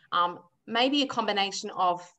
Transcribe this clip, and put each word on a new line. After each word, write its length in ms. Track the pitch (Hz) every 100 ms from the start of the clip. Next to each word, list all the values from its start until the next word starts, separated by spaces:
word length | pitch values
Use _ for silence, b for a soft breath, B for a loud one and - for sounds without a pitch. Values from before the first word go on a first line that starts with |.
| b
Um, 280 | - 175 - - _ -
maybe 340 | 226 262 285
a 40 | 277
combination 640 | - 214 202 196 190 208
of 360 | 185 180 175 -